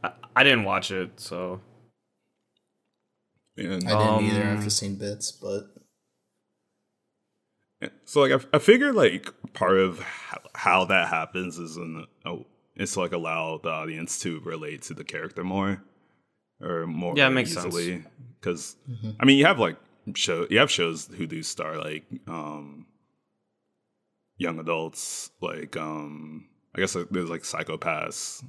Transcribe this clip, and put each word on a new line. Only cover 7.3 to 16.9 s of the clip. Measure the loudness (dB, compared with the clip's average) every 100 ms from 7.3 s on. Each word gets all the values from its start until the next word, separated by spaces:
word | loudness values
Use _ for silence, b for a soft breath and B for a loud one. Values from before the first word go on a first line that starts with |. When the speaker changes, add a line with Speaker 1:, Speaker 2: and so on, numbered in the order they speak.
| _ _ _ _ _
Speaker 2:
Yeah, | -12 -12 -2
so, | 4
like, | 6 4 4
I, | 2
I |
figure, | 8 8 8
like, | 6 4 4 -8 -16 -16
part | 0 4 6
of | 4 0
h-, | -12 -12 -12 -14 -14 -2
how | 4 4 6
that | 4 4
happens | 0 -2 -6 -6 -8
is | -12 -10
in, | -10 -12 -14 _ -10
oh, | -10 -12 _ _ -8
it's | -4
to, | -2
like, | -2
allow | -2 -2 -2 -4 -4
the | -4
audience | -4 -6 -8 -8 -6
to | -6 -6
relate | -8 -8 -8 -10
to | -12
the | -14
character | -10 -8 -8 -8
more, | -4 0 0 -2 -8 _ _ _ _ _ _ _
or | -6 -4
more | -4